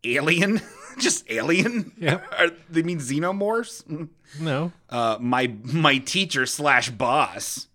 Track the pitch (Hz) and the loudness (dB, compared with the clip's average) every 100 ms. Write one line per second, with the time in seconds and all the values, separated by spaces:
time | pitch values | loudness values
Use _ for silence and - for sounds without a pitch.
0 | 120 127 151 165 196 220 - - - - | 0 0 2 2 2 0 -4 -18 -18 -2
1 | 311 - - 113 131 170 220 240 - - | -2 -2 -4 -4 2 2 2 0 -6 -4
2 | 165 180 - - 170 165 - 165 165 170 | 0 0 -2 0 0 0 -4 -2 0 -2
3 | 127 139 170 196 202 226 233 - - 156 | -2 -2 -2 -2 -2 -2 -4 -12 -12 -10
4 | 156 _ _ 143 160 135 170 - _ 123 | -10 _ _ -8 -2 -2 -2 -8 _ 0
5 | 117 107 120 123 127 104 120 156 156 139 | 0 0 0 2 0 -4 -4 2 4 4
6 | 131 190 190 139 127 - 147 127 120 110 | 0 -2 0 0 0 0 4 4 2 0
7 | 123 139 131 98 - - - | 2 4 2 -2 -8 -10 -12